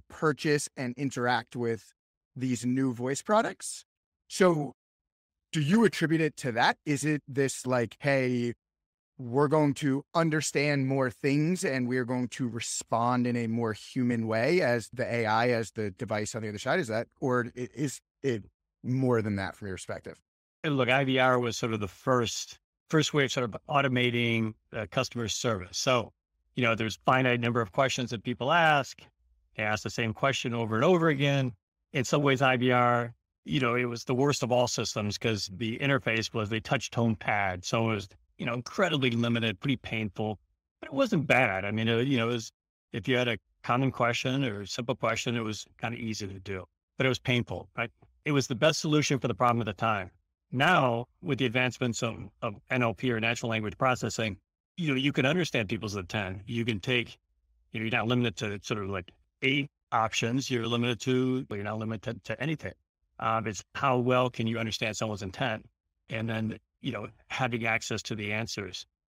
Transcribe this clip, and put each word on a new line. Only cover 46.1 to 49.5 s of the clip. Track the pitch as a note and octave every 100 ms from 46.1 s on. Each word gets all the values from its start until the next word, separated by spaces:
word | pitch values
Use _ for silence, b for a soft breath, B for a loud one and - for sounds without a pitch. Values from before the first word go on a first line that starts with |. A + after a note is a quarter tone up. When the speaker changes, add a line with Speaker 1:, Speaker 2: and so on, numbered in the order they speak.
| G#2+ G2
Speaker 2:
to | F#2+
do, | F#2 F#2+ F2 _ _ -
but | C3+
it |
was | B2
painful, | - B2 A2+ F#2 - -
right? | A#2 - _ _
It | D3+
was | C#3+ A#2+
the |
best | A#2+ D#3 D#3
solution | D#3+ D3+ C3+ C#3
for | A#2+
the |
problem | A2+ B2